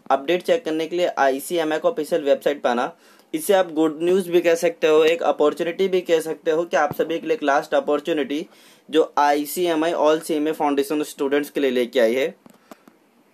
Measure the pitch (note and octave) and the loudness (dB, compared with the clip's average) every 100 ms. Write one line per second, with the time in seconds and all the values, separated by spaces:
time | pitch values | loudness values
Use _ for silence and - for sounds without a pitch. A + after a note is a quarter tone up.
0 | - C3+ C#3 F3+ F3+ E3+ E3 D#3+ D#3+ F3 | -2 -2 0 -2 2 0 0 -4 -4 -2
1 | F3 - C#3 C3+ - F3 D#3 D#3 E3+ E3 | -2 2 0 0 -4 -2 -2 0 0 -2
2 | D3 E3+ C#3 C3+ D#3+ C#3+ C3+ A#2+ C#3 - | -2 -2 0 0 -2 -2 -2 0 -2 -8
3 | _ - _ D#3 D#3 F#3+ F3 D3+ D#3+ D3+ | _ -20 _ -6 0 2 2 0 0 0
4 | F3 F#3+ E3+ E3+ E3 E3 F3 - D#3+ D#3 | 0 0 2 0 2 2 0 0 2 4
5 | D#3+ E3 - C#3+ D3+ D3 E3+ E3 F#3+ F#3 | 4 2 0 2 0 0 -4 -2 0 0
6 | F3 D#3+ D#3+ D3+ E3 D#3 E3+ F3+ D3 - | 2 0 0 -6 -2 -2 0 0 0 -2
7 | D#3 E3 D#3+ D#3 C#3+ C#3+ - D3 C3+ D3 | -4 -4 -2 -2 0 0 2 -2 0 -2
8 | D3 D3+ C3 C#3+ F#3 _ - _ - D#3 | -2 -2 -2 -6 -8 _ -20 _ -2 0
9 | - - D3 D3 D3 F3+ F3 D#3+ E3 E3 | 0 2 2 2 -2 -2 0 0 0 2
10 | D3+ D#3+ D#3+ D#3 D3+ D#3+ D3 C#3+ C#3 D3+ | 2 2 0 -2 -2 -2 -2 0 -2 -2
11 | D3 - C#3 C#3+ D3 D#3 C#3 B2 A#2 B2+ | -4 -4 -2 -2 -2 -2 0 0 0 2
12 | A2+ B2+ D#3 F#3+ - _ - - _ _ | 2 2 -2 -6 -20 _ -20 -20 _ _
13 | _ _ _ | _ _ _